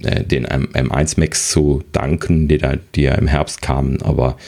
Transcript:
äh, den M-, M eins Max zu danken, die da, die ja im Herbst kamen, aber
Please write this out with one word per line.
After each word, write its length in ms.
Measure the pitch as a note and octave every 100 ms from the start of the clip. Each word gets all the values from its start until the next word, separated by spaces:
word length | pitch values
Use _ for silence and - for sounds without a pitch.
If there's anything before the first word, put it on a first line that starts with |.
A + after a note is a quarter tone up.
äh, 200 | A2 G2
den 200 | G#2 C#2+
M-, 260 | - C2+ -
M 180 | - -
eins 240 | C#2 D#2 -
Max 340 | D#2 - -
zu 340 | - D2 C#2+ -
danken, 560 | - C2+ E2 - E2 D2+
die 80 | D2+
da, 160 | C2+ C#2 - -
die 80 |
ja 120 | C#2 C2
im 120 | D2+
Herbst 340 | C#2+ D2 -
kamen, 400 | - C2+ C2+ C2
aber 360 | - C2 B1+ B1+